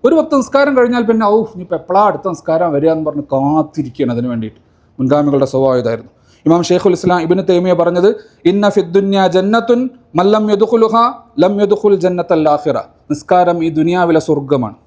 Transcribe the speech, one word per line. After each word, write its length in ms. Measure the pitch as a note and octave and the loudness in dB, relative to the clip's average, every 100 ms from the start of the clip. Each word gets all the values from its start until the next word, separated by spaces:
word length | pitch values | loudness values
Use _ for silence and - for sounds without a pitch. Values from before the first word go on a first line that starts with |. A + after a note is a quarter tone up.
ഒരു 100 | A#3+ | 2
വക്ത് 220 | D#4+ D#4 C#4+ | 2 2 -2
നിസ്കാരം 420 | B3 C#4 C#4+ C4 | 0 0 0 2
കഴിഞ്ഞാൽ 240 | A#3+ B3 | 0 0
പിന്നെ, 240 | A3+ A3+ G#3 | 0 0 2
"ഔ, 160 | G#3+ | 0
ഇനിയിപ്പോൾ 320 | - F3+ F3+ | -2 -10 -8
എപ്പോഴാ 280 | D#3+ - F#3 | -8 -2 2
അടുത്ത 240 | G#3 F3 F#3+ | 2 0 -6
നിസ്കാരം 440 | E3 - D#3+ F3 | -8 -4 -2 0
വരിക?" 180 | C#3+ D#3 | 0 0
എന്ന് 160 | D#3+ D3+ | 0 -4
പറഞ്ഞ് 160 | D3 C#3+ | -6 -4
കാത്തിരിക്കുകയാണ് 800 | C3+ C#3 D#3 D3+ - C3 - C3 | -2 0 -2 -2 -6 -10 -4 -4
അതിന് 160 | A#2+ B2 | -2 -4
വേണ്ടിയിട്ട് 320 | A#2+ A2 - _ _ _ - | -6 -8 -12 _ _ _ -6
മുൻഗാമികളുടെ 480 | C3 D3 D3 C#3 C3 | 0 2 2 0 0
സ്വഭാവം 320 | C3 C3+ B2+ | 0 0 0
ഇതായിരുന്നു. 320 | A2+ A2+ - _ _ _ - | -2 -6 -10 _ _ _ 0
ഇമാം 160 | E3+ | 0
ഷെയ്ഖുൽ 300 | E3 F3+ F#3+ | 2 0 2
ഇസ്ലാം 280 | F3+ F#3 F3+ | 0 0 0
ഇബ്നു 220 | E3 F3+ | 0 -2
തൈമിയ 300 | F#3 F3+ F#3 | 2 0 0
പറഞ്ഞത്, 380 | F3 E3+ F3 G3 A3+ - _ | 0 0 2 0 -2 -10 _
"ഇന്ന 240 | E3+ G3 G3+ | 0 2 0
ഫിദ് 260 | G3+ E3+ | 0 0
ദുനിയ 320 | F#3 G3 G3 F#3+ | 0 0 0 2
ജന്നത്തുൻ 640 | F3 G3 A3+ - A#3+ B3+ - _ | 0 0 -2 0 -2 -2 -8 _
മല്ലം 360 | G3+ F#3+ G#3+ G#3+ | -2 2 2 0
യദ്ഖുലുഹാ 520 | G3+ A3 A3+ A3 A3+ A#3+ C4 - - | 0 2 2 2 2 0 -2 -12 0
ലം 240 | F3+ G3+ | 0 2
യദ്ഖുൽ 340 | G3+ G#3 G#3 G3 | 0 0 2 0
ജന്നത്തൽ 520 | F3+ F3+ E3 E3 D3+ | 0 -2 -2 0 2
ആഖിറ." 300 | D3 D3+ A#2+ - _ _ | 0 -2 -6 -6 _ _
നിസ്കാരം 540 | D3 - F3+ F3 F3 | -10 0 2 2 0
ഈ 40 | E3 | -2
ദുനിയാവിലെ 520 | D#3 D#3+ F3+ F3 D#3+ | -2 0 0 2 0
സ്വർഗ്ഗമാണ്. 540 | D#3 D3 C3+ C#3 A2+ G#2 | 0 -4 0 -2 -4 -10